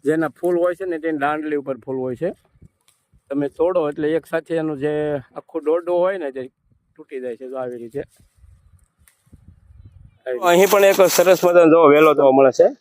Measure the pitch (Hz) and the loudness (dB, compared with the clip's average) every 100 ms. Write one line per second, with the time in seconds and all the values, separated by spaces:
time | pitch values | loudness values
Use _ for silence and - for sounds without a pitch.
0 | 135 160 156 _ 175 175 180 175 190 165 | -2 -2 -4 _ -4 -2 -2 -4 -8 -8
1 | 160 156 143 151 151 147 139 127 113 131 | -6 -4 -4 -4 -6 -8 -8 -12 -10 -8
2 | 127 123 170 208 _ _ - _ _ _ | -8 -6 -8 -10 _ _ -20 _ _ _
3 | _ _ _ 139 143 _ 165 180 151 147 | _ _ _ -8 -8 _ -2 0 -4 -4
4 | 151 160 - 165 160 165 156 147 147 151 | -4 -4 -4 -8 -6 -6 -6 -6 -6 -4
5 | 151 143 120 - _ 165 151 165 170 175 | -6 -8 -10 -20 _ -8 -4 -4 -2 -2
6 | 185 196 147 131 131 _ _ _ _ _ | -2 -4 -10 -12 -16 _ _ _ _ _
7 | 151 135 127 113 131 131 127 123 117 135 | -18 -14 -12 -14 -14 -12 -12 -12 -14 -14
8 | - _ _ _ _ _ _ _ _ _ | -14 _ _ _ _ _ _ _ _ _
9 | _ _ _ _ _ _ _ _ - _ | _ _ _ _ _ _ _ _ -20 _
10 | - _ - 123 175 175 190 208 196 190 | -20 _ -12 -4 2 4 4 4 4 4
11 | 180 - 180 175 175 175 165 165 156 147 | 2 2 2 2 4 4 6 6 6 6
12 | 156 147 139 135 135 - 180 277 | 4 4 4 4 2 4 2 2